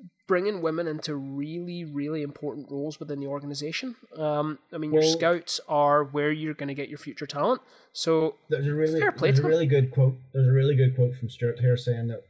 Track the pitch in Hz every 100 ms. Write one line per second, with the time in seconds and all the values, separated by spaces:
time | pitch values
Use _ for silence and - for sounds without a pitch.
0 | 196 _ - 180 202 196 160 160 170 151
1 | - 147 135 139 147 170 175 175 165 143
2 | 147 156 143 - 147 123 135 139 151 151
3 | 151 143 139 143 143 143 147 160 262 233
4 | _ - 151 147 151 147 _ 170 156 156
5 | 156 160 165 175 - - - 147 143 147
6 | 139 147 147 156 156 151 143 139 139 147
7 | - - 147 143 185 247 - _ _ -
8 | 165 160 160 - - 151 143 147 156 160
9 | 392 - 151 135 156 165 151 139 127 -
10 | 131 - - 135 127 135 139 131 127 127
11 | 123 - 113 - 120 - 123 123 123 117
12 | 117 113 -